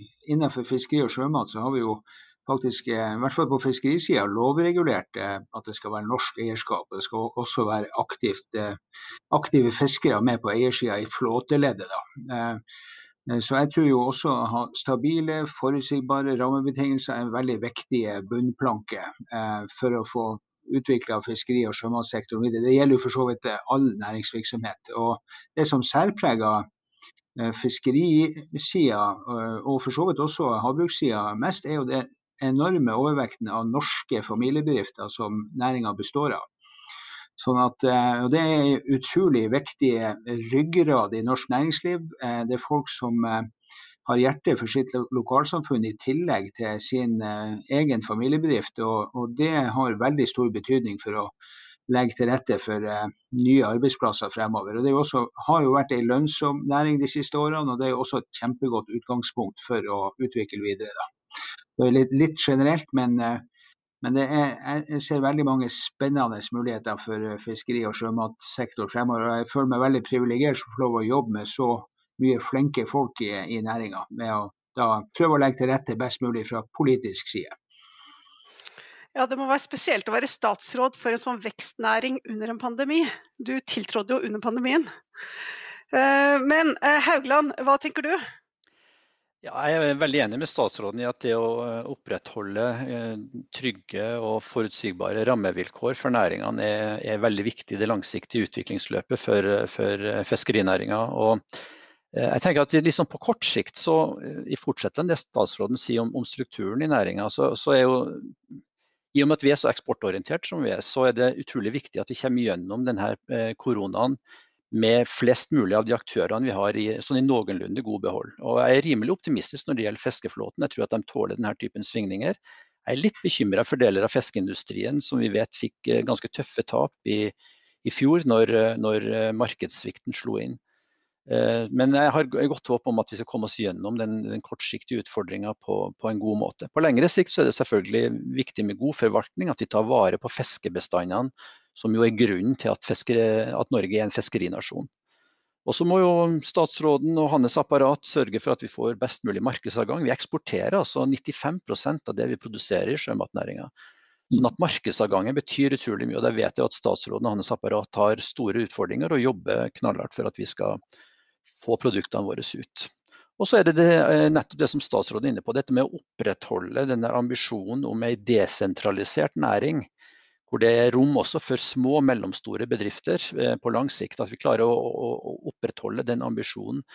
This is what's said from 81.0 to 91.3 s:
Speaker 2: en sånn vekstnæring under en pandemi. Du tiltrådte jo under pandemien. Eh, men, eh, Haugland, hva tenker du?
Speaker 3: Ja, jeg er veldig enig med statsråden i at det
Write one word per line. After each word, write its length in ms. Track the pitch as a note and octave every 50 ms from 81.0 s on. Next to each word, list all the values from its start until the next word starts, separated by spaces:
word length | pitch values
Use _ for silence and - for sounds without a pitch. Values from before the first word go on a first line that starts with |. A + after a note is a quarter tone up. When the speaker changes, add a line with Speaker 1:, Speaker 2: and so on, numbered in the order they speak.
| - A#3+
Speaker 2:
en 40 | A3+
sånn 240 | A#3 - C4 B3 G#3+
vekstnæring 800 | F#3 A3 - - - - - - A3+ A3 A3 A3+ A#3+ C4 C4 C4+ - -
under 220 | A3 G#3+ G#3+ A3+
en 80 | A#3 A3+
pandemi. 480 | B3+ B3 A#3 A#3 C#4 C4+ D4+ E4 E4 - - - - _ _ -
Du 180 | B3 A#3 C4 C4
tiltrådte 500 | - - - A#3 G3+ - - A3+ G3+ G3+
jo 100 | B3+ C4
under 200 | - A3+ G#3+ G#3+
pandemien. 440 | - A#3+ A3+ B3+ B3 B3+ C4+ E4+ D4 - - - _ _ - - - - - - - - - - - - - - - _
Eh, 460 | - B3+ C4 C#4 C#4 C#4 C#4+ C#4+ C#4+ C#4 B3+
men, 320 | C#4+ D4+ D#4 E4 D4+ B3+ -
eh, 180 | - C#4+ D4 D4
Haugland, 540 | C#4 D4+ E4+ C#4 C4+ B3+ C4+ D4+ D4+ C#4+ -
hva 220 | - B3+ C4+ C#4 C#4
tenker 220 | - D#4 - D#4
du? 100 | C#4 D4+ F4+ E4+ A#3+ - - - _ _ _ _ _ _ _ _ _ _ _ _ _ _ _ _ _ _ _ _
Speaker 3:
Ja, 140 | - - - B2+ C#3
jeg 160 | D3 D#3+ E3
er 140 | D#3 D3 C#3+
veldig 240 | C#3 D#3 D3 C3+ D3
enig 180 | B2+ G#2+ A2 C3
med 100 | D#3 -
statsråden 520 | - - A#2+ G2+ - - G#2+ G2+ G2+ A#2+
i 80 | B2 B2
at 120 | B2+ -
det 120 | - A#2+